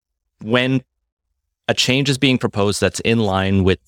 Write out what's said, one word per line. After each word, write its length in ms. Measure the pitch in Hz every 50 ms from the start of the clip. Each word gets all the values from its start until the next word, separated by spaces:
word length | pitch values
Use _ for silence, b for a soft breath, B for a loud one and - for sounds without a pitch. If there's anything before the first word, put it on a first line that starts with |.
| _ _ _ _ _ _ _ - 107
when 400 | 107 120 123 127 131 135 131 - _ _ _ _ _ _ _ _ _ _ _ _ _ _ _ _ -
a 60 | -
change 340 | - - - 127 135 139 139
is 100 | 135 127
being 200 | 147 135 127 123
proposed 420 | - 110 - 107 101 104 98 -
that's 200 | 98 92 - -
in 180 | - - 117 117
line 440 | 110 98 95 95 95 95 98 98 92
with 140 | 92 92 - _